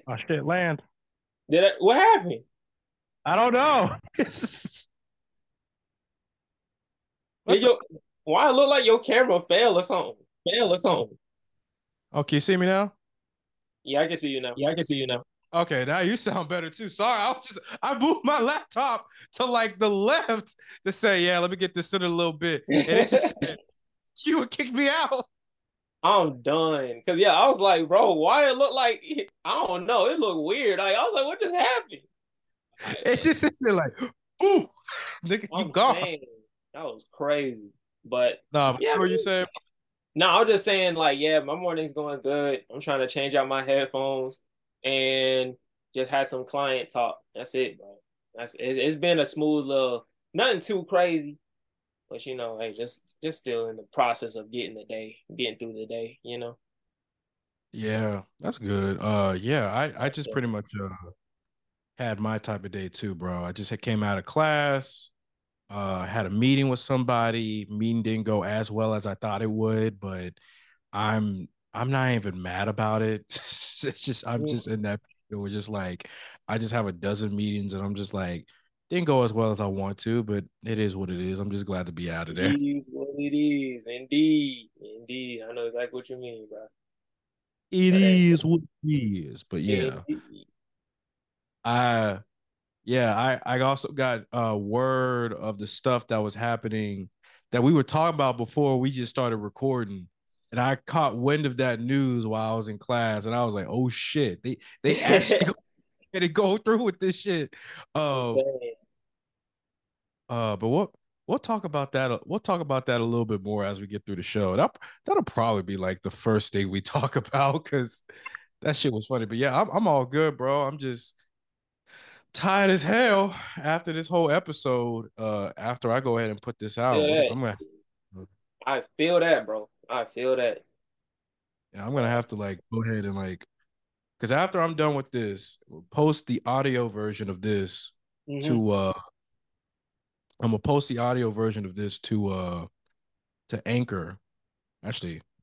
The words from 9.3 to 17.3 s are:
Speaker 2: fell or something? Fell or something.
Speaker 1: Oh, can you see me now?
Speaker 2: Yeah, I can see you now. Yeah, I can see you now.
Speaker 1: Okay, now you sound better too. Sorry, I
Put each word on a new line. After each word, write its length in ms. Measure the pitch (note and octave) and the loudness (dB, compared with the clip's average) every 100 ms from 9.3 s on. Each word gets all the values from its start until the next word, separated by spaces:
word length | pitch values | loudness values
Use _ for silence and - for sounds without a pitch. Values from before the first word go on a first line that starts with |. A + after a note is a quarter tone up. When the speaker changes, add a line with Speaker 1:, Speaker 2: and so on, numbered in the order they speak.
| F3 - | 4 4
Speaker 2:
fell 280 | F3+ A#3+ F3+ | 6 6 4
or 60 | |
something? 320 | F3+ F#3 - - _ _ F3 | 2 0 -2 -8 _ _ -2
Fell 220 | G#3+ G#3 | 2 4
or 40 | F3+ | 4
something. 420 | G#3 E3 - - _ _ _ _ _ _ _ _ _ | 4 2 0 -8 _ _ _ _ _ _ _ _ _
Speaker 1:
Oh, 100 | D3 | -4
can 140 | D3 D3 | 0 2
you 40 | |
see 160 | E3+ F#3 | 4 4
me 100 | F3+ | 4
now? 260 | F#3+ G3+ - _ _ _ _ _ _ _ _ | 2 0 -6 _ _ _ _ _ _ _ _
Speaker 2:
Yeah, 160 | C3 C#3+ | -2 0
I 40 | D#3+ | 0
can 80 | E3+ | 0
see 120 | D3 | -4
you 120 | C3 | -4
now. 140 | B2+ B2 | -6 -2
Yeah, 140 | C#3+ | -2
I 40 | |
can 100 | E3 | 0
see 120 | D#3 C#3 | -2 -2
you 100 | B2+ | -2
now. 160 | A#2+ - _ _ | -4 -6 _ _
Speaker 1:
Okay, 320 | E3+ E3+ C#3 | -2 0 0
now 140 | B2+ E3+ | 0 0
you 160 | F3+ A#3+ | 0 0
sound 320 | - - D#3 | -2 -4 -4
better 220 | F3 D#3+ | -6 -6
too. 180 | D#3+ G#3+ | -10 -10
Sorry, 320 | - A3 A3+ | -2 0 2
I 120 | G#3+ | 0